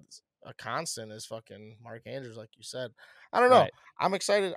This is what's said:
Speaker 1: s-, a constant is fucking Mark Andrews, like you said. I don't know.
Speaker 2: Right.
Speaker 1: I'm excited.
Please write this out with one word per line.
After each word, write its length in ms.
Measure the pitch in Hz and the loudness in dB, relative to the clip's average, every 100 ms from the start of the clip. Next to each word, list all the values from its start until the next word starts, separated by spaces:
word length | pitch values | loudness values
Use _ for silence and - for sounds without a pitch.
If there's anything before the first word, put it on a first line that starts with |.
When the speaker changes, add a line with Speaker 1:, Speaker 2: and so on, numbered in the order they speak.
| - | -16
Speaker 1:
s-, 160 | - _ _ | -20 _ _
a 100 | - - | -20 -14
constant 560 | 113 127 170 - 110 | -8 -6 -6 -10 -12
is 160 | 107 - | -14 -14
fucking 500 | 113 - 101 107 110 | -14 -14 -20 -20 -20
Mark 220 | 117 117 113 | -18 -16 -14
Andrews, 300 | 131 127 113 | -14 -12 -16
like 120 | 113 _ | -18 _
you 60 | |
said. 280 | 110 127 123 - - - - | -14 -10 -10 -12 -20 -20 -2
I 80 | - | 4
don't 120 | 247 | 8
know. 80 | 254 | 8
Speaker 2:
Right. 120 | 143 - - - | 6 -2 -20 -2
Speaker 1:
I'm 160 | 233 208 | 0 0
excited. 400 | - 208 190 | 2 2 2